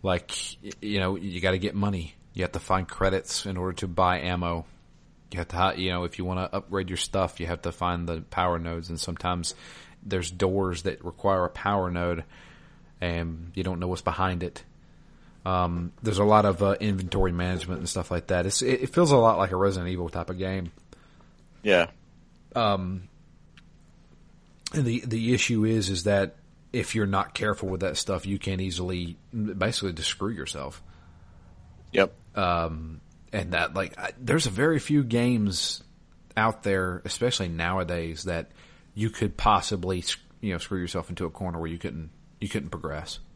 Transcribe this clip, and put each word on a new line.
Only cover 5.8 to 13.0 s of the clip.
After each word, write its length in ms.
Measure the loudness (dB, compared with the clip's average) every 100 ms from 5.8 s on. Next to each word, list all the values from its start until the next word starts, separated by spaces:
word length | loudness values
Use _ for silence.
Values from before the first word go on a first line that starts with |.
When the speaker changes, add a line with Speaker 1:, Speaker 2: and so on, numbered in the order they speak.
| -2
Speaker 1:
know, 140 | 0
if 140 | -4 -4
you 60 |
wanna 240 | -4 -2 -2
upgrade 380 | -4 -2 -4 -2
your 80 | -4
stuff, 440 | -2 2 0 0
you 60 | -6
have 140 | -4
to 100 | -4
find 360 | -2 -2 0 -2
the 140 | -6
power 360 | -4 0 2 2
nodes, 300 | -2 -6 -8
and 100 | -8
sometimes 560 | -6 -4 -2 -2 -4 -8 -18 -20 -20 -16
there's 280 | -4 -2 -2
doors 540 | 0 2 2 0 -2
that 200 | -4 -6
require 400 | -10 -2 2 2
a 60 | 0
power 400 | -2 0 0 0
node, 340 | 0 0 -2 -6 -18 -20 -20 -20 -20 -20 -6